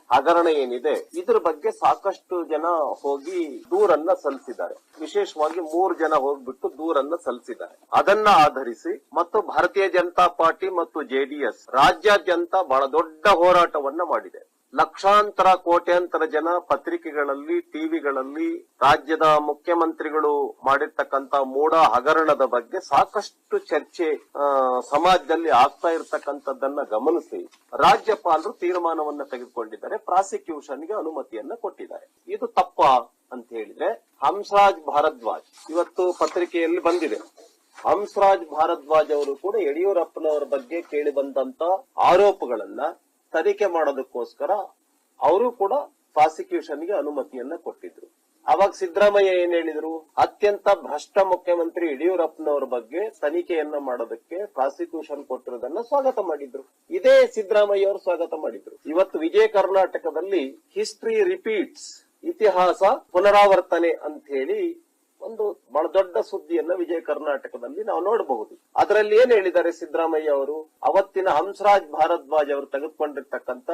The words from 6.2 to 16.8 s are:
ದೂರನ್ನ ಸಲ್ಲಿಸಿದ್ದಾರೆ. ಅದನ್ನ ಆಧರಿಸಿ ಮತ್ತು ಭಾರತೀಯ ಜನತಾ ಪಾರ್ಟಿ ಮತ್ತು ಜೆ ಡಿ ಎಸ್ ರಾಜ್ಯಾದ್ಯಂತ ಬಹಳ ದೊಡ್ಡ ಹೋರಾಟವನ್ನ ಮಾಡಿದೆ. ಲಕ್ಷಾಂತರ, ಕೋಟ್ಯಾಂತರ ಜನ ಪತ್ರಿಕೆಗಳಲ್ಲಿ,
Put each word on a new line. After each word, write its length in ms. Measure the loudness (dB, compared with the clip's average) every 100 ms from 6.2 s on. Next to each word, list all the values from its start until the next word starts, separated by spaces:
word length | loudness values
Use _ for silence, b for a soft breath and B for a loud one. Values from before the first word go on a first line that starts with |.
| 0 -4 -6 -8 -8
ದೂರನ್ನ 440 | -6 -2 0 0 -4 -6
ಸಲ್ಲಿಸಿದ್ದಾರೆ. 540 | -8 -10 -14 -14 _ -2
ಅದನ್ನ 340 | 0 2 4 6
ಆಧರಿಸಿ 800 | 6 6 2 -8 -8 -8 -10 _
ಮತ್ತು 280 | -4 -2 -2
ಭಾರತೀಯ 480 | -2 0 0 0 0
ಜನತಾ 380 | 0 0 2 0
ಪಾರ್ಟಿ 420 | 2 0 0 -4
ಮತ್ತು 340 | -4 -6 -6
ಜೆ 220 | -4 -4 -4
ಡಿ 100 | -4
ಎಸ್ 340 | -6 -6 -4
ರಾಜ್ಯಾದ್ಯಂತ 840 | 2 4 4 2 2 2 -2 0 -2 2
ಬಹಳ 180 | 2 2
ದೊಡ್ಡ 420 | 0 -2 0 2
ಹೋರಾಟವನ್ನ 760 | 4 6 6 4 0 -4 -4
ಮಾಡಿದೆ. 500 | -2 -4 -6 -16 -20 _ _ -2
ಲಕ್ಷಾಂತರ, 720 | -2 0 4 4 4 2 4 4
ಕೋಟ್ಯಾಂತರ 720 | 4 0 2 0 0 -2 -2
ಜನ 220 | -2 -2 -2
ಪತ್ರಿಕೆಗಳಲ್ಲಿ, 1040 | -2 -4